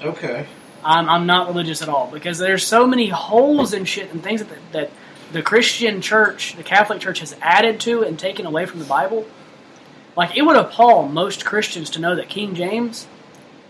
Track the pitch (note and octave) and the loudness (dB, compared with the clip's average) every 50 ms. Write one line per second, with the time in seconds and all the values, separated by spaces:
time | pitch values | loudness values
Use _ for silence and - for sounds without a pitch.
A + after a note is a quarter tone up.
0 | C#3+ D#3+ E3 - E3+ B2+ A#2+ - - - - - - - - - - D#3 D#3 E3+ | -8 -8 -8 -8 -8 -8 -8 -8 -10 -12 -16 -20 -20 -20 -18 -6 0 2 2 2
1 | E3 D#3+ E3+ E3+ F3 F3+ F3+ F3+ F3 F3 F3 F3 E3+ D#3+ D#3 D#3 D#3+ D3+ D3 C3+ | 4 2 2 2 4 2 2 2 2 0 -4 -4 -4 -4 -6 -6 -6 -2 -2 -2
2 | B2 B2 D3+ D3+ - F3 E3 D#3+ F#3 F#3+ F#3+ F3 - - A3 A#3 B3+ B3+ B3+ B3 | -2 -2 -8 -10 -8 -8 -6 -2 0 0 0 0 0 2 4 4 4 4 4 2
3 | A3+ F#3+ F3 - - - G#3+ A#3 C4+ D4+ D4 C#4+ B3+ F#3 G#3 G3 F#3 - - G3+ | 0 -2 -2 -6 -4 2 4 4 6 6 4 2 0 -2 -2 -6 -4 -6 -6 -8
4 | F#3+ - D#3+ E3 D#3 G3+ A3 G#3+ G#3+ - D#3 D3 - - - D#3 D3 - - - | -10 -10 -12 -10 -6 -6 -6 -6 -6 -10 -14 -20 -18 -10 -8 -8 -8 -8 -12 -18
5 | - - - - - - - E3 - - G#3 A#3 - - - - A#3 A3 G3+ F#3 | -20 -20 -20 -20 -18 -10 -8 -4 -2 2 4 4 4 4 0 0 0 -2 -2 -2
6 | - - G#3+ A3 G#3+ G3 - - - - - F3 D#3 - F#3 G3+ G#3 - G#3 F3+ | -4 2 4 4 4 4 2 -4 -10 -10 -10 -12 -6 2 4 4 4 2 -2 -6
7 | - F#3 F3+ - E3 C#3+ - - D#3 D#3+ F3+ G#3 A3 A3+ G#3+ A3 - A#3 A#3+ A#3 | -6 -8 -8 -8 -10 -12 -12 -4 0 4 4 4 4 2 0 -2 -2 -2 0 0
8 | A3 E3 E3 D#3 F#3 F#3+ F#3+ - F3+ D#3+ D3+ D#3+ F#3 F3+ F3 E3+ D3 C3+ C#3 D3+ | 0 -2 -4 -4 -6 -6 -6 -6 -8 -4 -4 -4 -4 -4 -8 -12 -6 -2 0 0
9 | F#3 G3 A3+ A3 G#3+ - - - - - - - - - - - - - - - | 0 0 -4 -6 -8 -10 -18 -20 -20 -20 -20 -20 -20 -20 -20 -20 -20 -20 -20 -20
10 | - - - F3 F3 E3+ - B3 D4+ E4 D4+ A#3 F#3+ - - - A#3 A#3+ A3 F3 | -20 -8 -2 -2 -2 0 2 2 4 6 6 6 4 2 4 6 8 8 8 6
11 | C3 C#3 D3 D#3+ F#3 G3+ - - - - G3+ G#3+ G#3+ - - F3 D3+ - - D#3+ | 4 0 -2 -2 -2 -4 -4 -6 -6 -4 -2 -2 -4 -4 -8 -10 -10 -8 -8 -4
12 | E3+ E3+ C3+ - - - - G3 G#3 G3+ F3+ E3+ F3 F#3 G#3+ A#3 A#3+ A3+ A3 - | -2 -2 -2 -4 -6 -8 -8 -8 -6 -6 -6 -6 -4 -4 -2 -4 -4 -6 -8 -12
13 | - - - - - - - - - - - - - | -18 -18 -20 -20 -20 -20 -20 -20 -20 -20 -20 -20 -18